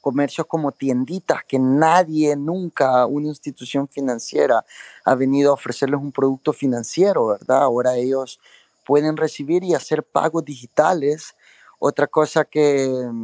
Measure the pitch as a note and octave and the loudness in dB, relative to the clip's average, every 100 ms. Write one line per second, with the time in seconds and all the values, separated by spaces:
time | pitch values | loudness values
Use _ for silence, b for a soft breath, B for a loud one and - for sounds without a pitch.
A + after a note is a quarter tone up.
0 | C#3 C3 C#3+ - D#3+ E3 D3 - C3+ B2 | -2 -2 -2 -4 -6 -4 -4 -4 -2 -2
1 | B2+ F3+ - C#3+ - C3 C3 C#3 D#3+ F3 | -2 -6 -4 -4 -2 0 2 4 4 4
2 | E3 D#3 D3+ C#3+ D3 F3+ F3+ - C3 B2+ | 2 0 0 0 -4 -4 -6 -2 2 2
3 | A#2+ C#3+ D3+ D3 - C3 D3+ C#3 C#3 - | 2 -2 -4 -8 -12 -12 -6 -4 -4 -6
4 | C3+ A#2 - D3 C#3+ A2+ - B B B | -4 -4 -4 0 2 2 0 B B B
5 | - B2+ C3 C#3 C#3+ C#3 - A#2+ C3+ C#3+ | 0 2 2 4 2 2 -4 -4 -2 -2
6 | C#3+ C3+ C3+ C3 - C#3 C#3 A#2+ A2+ - | -4 0 0 0 -4 -2 -2 -2 -4 0
7 | G3 E3+ A2+ G2+ - C3+ C#3 A#2+ B2+ B2+ | 2 2 0 -2 2 2 4 2 0 0
8 | B2+ C3+ C3 - b b b b - D3 | -2 -2 -4 -14 b b b b 0 2
9 | D3+ D#3 D#3 - C#3+ F3 F#3 D3+ - D3+ | 2 -2 -4 -4 -2 -2 0 -4 -2 -6
10 | - - C#3+ E3 D3 C3 B2 - D#3 F#3 | -2 -2 0 -2 -8 -16 -2 2 2 2
11 | C#3 D#3 - _ b b b b C#3+ C#3+ | -2 -4 -8 _ b b b b -2 0
12 | C#3+ - D3+ E3 D3 D#3 D3 C#3 C3+ C3 | 0 0 0 0 0 2 2 2 0 -2
13 | B2 A#2 | -4 -8